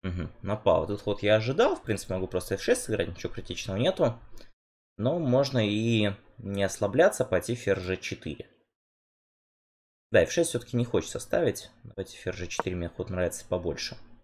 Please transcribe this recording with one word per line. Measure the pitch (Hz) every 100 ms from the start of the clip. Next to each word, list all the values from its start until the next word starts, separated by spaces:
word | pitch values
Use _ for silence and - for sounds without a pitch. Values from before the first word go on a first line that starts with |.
Мгм, | 95 90 78 -
напал. | 95 101 98 82 78
Этот | 104
ход | - 101
я | 101 107
ожидал. | 110 156 269 370
В |
принципе, | - 98 -
могу | 92 92
просто | 90 - 98
Ф |
шесть | - 247
сыграть. | - 107 87
Ничего | 87 85
критичного | - - 90 - 98
нету. | 127 143 143 117 - - - _ _ _ _ -
Но | 113 170
можно | 147 127 135 131 107
и | 104 113 113 104 101 - -
не | 101 101
ослабляться, | 98 - 101 113 185 214 -
пойти | 92 - 120
ферзь | - 95
Ж | 90 92
четыре. | - 87 78 73 - _ _ _ _ _ _ _ _ _ _ _ _ _ _ _ _
Да, | 110
Ф | 85
шесть | - 165
всё-таки | 120 - 120
не | 120
хочется | 98 - -
ставить. | - - 151 - - _
Давайте | - - 95 -
ферзь | - 90
Ж | 87
четыре, | - - 90
мне | 85
ход | - 90
нравится | 92 90 - -
побольше. | 90 85 82 - - - -